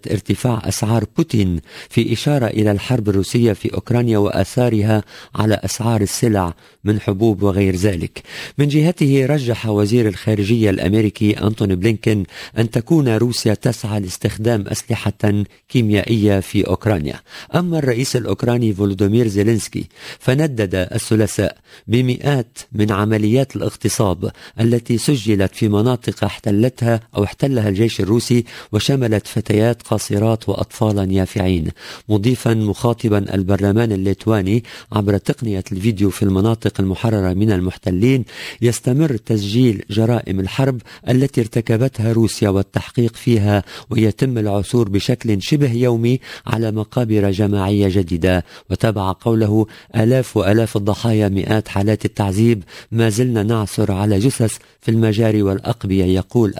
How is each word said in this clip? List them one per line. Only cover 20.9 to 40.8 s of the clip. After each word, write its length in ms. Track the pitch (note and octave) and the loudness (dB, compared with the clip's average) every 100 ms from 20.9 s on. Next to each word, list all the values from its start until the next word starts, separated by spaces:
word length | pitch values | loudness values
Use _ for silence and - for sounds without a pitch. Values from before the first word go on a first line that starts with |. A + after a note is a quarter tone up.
| A2+ - A2 G#2 - F#2+ - _ - - | -4 0 0 2 0 -4 -4 _ -18 -2
بمئات 720 | A#2 B2+ B2 D3 C#3 A2+ - - | 0 0 -2 -2 -2 -4 -12 -10
من 200 | A2 G#2+ | -2 0
عمليات 640 | G2 G#2 G#2+ G#2+ B2 C3+ G2+ | 2 0 0 2 2 0 -2
الاغتصاب 760 | A2 - A2 - G#2 F2 F#2+ - - - | -6 -4 -4 0 0 0 -6 -10 -16 -2
التي 380 | A#2 A#2+ A#2 A#2 | 0 0 0 -2
سجلت 580 | - C#3 G#2 G2+ F#2+ - | 0 0 0 0 0 0
في 140 | A2 | 0
مناطق 540 | G2+ A#2 B2 - - | 2 2 0 -4 -4
احتلتها 760 | G#2 - A2 G2+ B2 - A#2 A2+ - - | -4 -4 -2 0 0 0 -2 -2 -2 -4
أو 60 | |
احتلها 460 | G2+ - C#3 B2+ G#2+ | -4 -2 -2 0 0
الجيش 320 | F#2+ A2+ - | 2 0 0
الروسي، 440 | F#2+ A#2 - B2 A#2 - - | 0 0 2 0 0 -10 -4
وشملت 560 | G#2+ - C#3 A#2 G#2+ - | -2 0 0 2 0 -2
فتيات 540 | A2+ - G#2 A2+ A#2 | -6 0 2 2 0
قاصرات 680 | - G#2+ - G2+ A2 A2+ - | -4 -4 -2 0 0 0 -2
وأطفالا 640 | G2 F#2 - A2 G2+ F#2+ | -4 -6 -2 0 0 0
يافعين، 540 | F#2+ F#2 G#2+ F#2 F2 D#2+ - - - - | 0 0 -2 0 0 -2 -8 -16 -18 -2
مضيفا 440 | G#2+ A2 B2 A#2+ | 0 2 0 0
مخاطبا 800 | A2+ G#2+ F#2+ A#2+ A2+ A2 G#2 G2+ G2 | 0 0 0 -2 0 0 0 0 -2
البرلمان 560 | F#2 G2 G2+ G#2+ A#2 | 0 0 2 2 2
الليتواني 720 | F#2+ G2 F#2+ A2 A2 F#2 A#2 - - - | 0 -2 -2 0 0 2 0 -2 -12 -6
عبر 260 | G#2 G2+ G2+ | -2 0 0
تقنية 460 | - - A2 G2 - | -2 -4 -4 -4 -4
الفيديو 380 | F#2 A2 G2 G2+ | -2 -2 0 0
في 140 | - | 0
المناطق 500 | G2+ F#2+ A2 A2+ - - | 0 2 2 0 -2 -2
المحررة 540 | F#2+ F#2 A#2 G#2+ F#2 | -2 0 0 0 0
من 180 | F#2 A2 | 0 2
المحتلين: 720 | F#2+ F#2 - G2 F#2 A#2+ C3+ G#2+ - - - | 0 -2 -4 -4 0 2 2 -2 -10 -16 -2
"يستمر 560 | A#2 A2+ B2+ C3+ D#3+ A2+ | -2 0 -2 0 0 -2
تسجيل 640 | - A2 G2+ A2+ B2+ G2 - | -2 -2 0 2 2 2 -4
جرائم 500 | G#2 A2 A#2 - F#2+ | -2 0 0 -2 -4
الحرب 420 | F#2+ - C3+ B2 | -4 -2 -2 -2